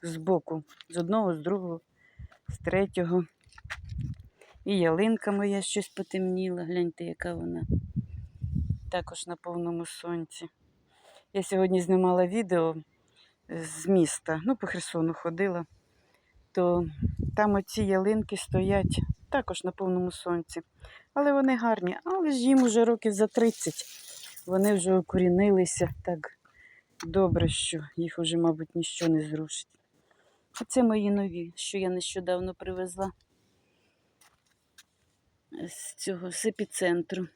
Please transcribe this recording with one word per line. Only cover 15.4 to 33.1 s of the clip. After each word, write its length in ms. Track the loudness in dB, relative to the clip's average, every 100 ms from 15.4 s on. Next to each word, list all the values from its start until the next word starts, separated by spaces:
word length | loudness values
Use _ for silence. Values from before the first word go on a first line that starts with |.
| -2 -2 -8 _ _ _ _ _ _ _ _
то 340 | 2 4 4 0 -2 -2 -2 -4 2
там 180 | 4
оці 280 | 2 0 -2
ялинки 540 | 2 2 4 0 0 -6
стоять 640 | -2 0 2 2 2 0 -2 -4 -2
також 340 | -2 -2 -6
на 80 | -6
повному 380 | -4 -2 0 0
сонці. 500 | -4 -4 -4 -4 -12 -14 _ -20 -20 _
Але 180 | 0 4
вони 240 | 4 4 4
гарні, 400 | 2 2 0 -4
але 260 | -4 -2 0
ж 80 | 2
їм 240 | 6 6
уже 220 | 6 6
років 280 | 4 4 2
за 140 | 2 2
тридцять. 580 | 4 4 2 -6 -6 -12 -16 -18 -18 -18 -18 -2
Вони 280 | 2 4
вже 200 | 4 4
укорінилися, 1000 | 2 2 2 4 6 6 6 4 2 -2 -4
так 320 | -6 -6 -8 -18 _ _ -20 _ _ _ -4
добре, 420 | 2 4 4 2
що 320 | 0 -4 -6 -8 -6
їх 220 | -6 -4
уже, 180 | -2 2
мабуть, 380 | 2 0 -4
ніщо 340 | -6 -6 -2 2
не 200 | 2 0
зрушить. 400 | -6 -8 -10 -14 _ _ _ _ _ _ _ _ -12
А 40 |
це 180 | -2 2
мої 280 | 4 4 2
нові, 420 | 0 0 -6 -10 -10
що 220 | -8 -4
я 100 | -2
нещодавно 640 | -2 -4 -8 -2 -2 -2
привезла 580 | -8 -8 -6 -6 -6 -8